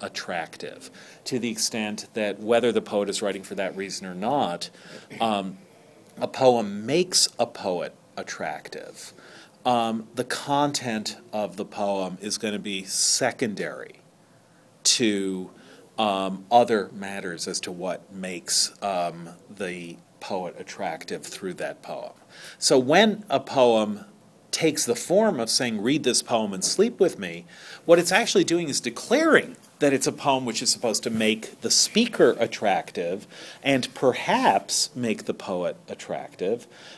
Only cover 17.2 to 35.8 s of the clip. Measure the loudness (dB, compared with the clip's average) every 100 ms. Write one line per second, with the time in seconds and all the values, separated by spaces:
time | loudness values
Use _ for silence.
17.2 | -8 -8 -6 -6 -8 -8 -6 -6 -10 -12
18.2 | -8 -8 -2 0 -2 -4 -4 -2 -4 -6
19.2 | -16 -18 -18 -10 -8 -8 -12 -16 _ -16
20.2 | -8 -6 -8 -12 -14 -8 -6 -6 -10 -10
21.2 | -10 -10 -8 -8 -10 -10 -12 -12 -12 -16
22.2 | -20 -20 -18 -2 4 6 6 6 6 4
23.2 | -2 -2 0 4 6 6 2 -4 -12 -20
24.2 | -20 -20 -8 0 0 0 -2 -2 2 4
25.2 | 4 0 0 0 0 0 0 2 2 0
26.2 | 2 0 0 -2 -2 2 2 4 0 0
27.2 | -8 -8 -14 -20 -18 -4 6 6 8 2
28.2 | 4 2 4 2 0 -2 -4 -6 0 4
29.2 | 6 6 4 -14 -14 2 2 4 0 0
30.2 | 2 2 0 -2 0 0 0 0 -2 2
31.2 | 2 2 -4 -8 0 2 4 2 2 6
32.2 | 6 6 -2 0 0 0 -2 -6 -4 -6
33.2 | -10 -18 -18 -6 0 0 0 2 2 2
34.2 | 0 2 4 4 0 -2 -2 -2 -2 -2
35.2 | -4 -8 -4 -2 -4 -6